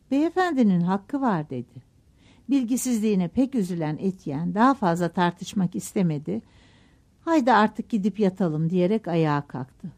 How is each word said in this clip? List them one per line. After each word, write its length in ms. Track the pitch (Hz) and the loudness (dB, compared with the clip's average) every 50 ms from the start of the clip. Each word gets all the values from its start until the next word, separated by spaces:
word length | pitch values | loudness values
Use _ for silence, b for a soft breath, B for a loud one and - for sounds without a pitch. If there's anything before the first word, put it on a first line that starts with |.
| _ _ | _ _
"Beyefendinin 680 | 269 277 311 339 - 370 370 349 311 262 240 208 185 170 | 0 0 0 0 0 0 0 0 2 2 4 4 4 2
hakkı 400 | 175 180 190 202 - - - 277 | 2 0 -2 -4 -4 -6 -6 -4
var." 300 | 269 240 196 160 151 - | -2 0 -2 -2 -4 -6
dedi. 360 | 135 123 120 - - 127 - _ _ _ _ _ b b b b b b b - | -8 -10 -10 -10 -16 -20 -20 _ _ _ _ _ b b b b b b b -2
Bilgisizliğine 800 | 269 277 247 208 262 233 - 254 240 214 208 220 208 185 180 165 | -2 0 0 0 -2 -2 -2 -2 -2 0 0 2 2 2 0 0
pek 260 | - 226 269 247 269 | 0 0 0 0 0
üzülen 420 | 240 190 175 180 170 156 151 151 - | -2 -2 -2 -2 -4 -4 -4 -4 -2
Etienne 540 | 180 190 185 - - 156 139 147 170 175 175 | -4 -4 -4 -4 -6 -8 -6 -4 -4 -4 0
daha 200 | 208 233 269 269 | 2 2 2 2
fazla 340 | - 208 170 170 175 175 165 | 2 0 0 0 0 -2 -2
tartışmak 640 | - 185 175 175 175 - 180 - - 208 180 165 - | 0 0 0 0 0 -4 -10 -6 -2 0 0 0 -2
istemedi. 680 | 196 - - - - 185 165 151 147 151 170 190 226 b b b b b b b b b b b b b b _ _ | -6 -10 -6 -2 0 0 0 0 -2 -4 -6 -6 -6 b b b b b b b b b b b b b b _ _
"Haydi 320 | _ 330 330 311 233 254 247 | _ 0 0 2 4 4 4
artık 360 | - 214 220 - - - - | 4 4 2 0 -4 -6 -4
gidip 320 | - 208 185 214 185 214 | -4 -2 -2 -2 0 0
yatalım." 500 | 214 185 185 - 196 165 151 156 165 160 | 0 0 2 0 0 -2 0 0 0 0
diyerek 380 | 185 185 180 180 220 220 - 170 | 2 2 2 2 0 -2 -2 -2
ayağa 320 | 170 165 160 151 147 143 | 0 0 2 2 2 0
kalktı. 520 | 139 - - 127 127 - _ _ - 165 - | -2 -6 -8 -10 -10 -12 _ _ -16 -16 -16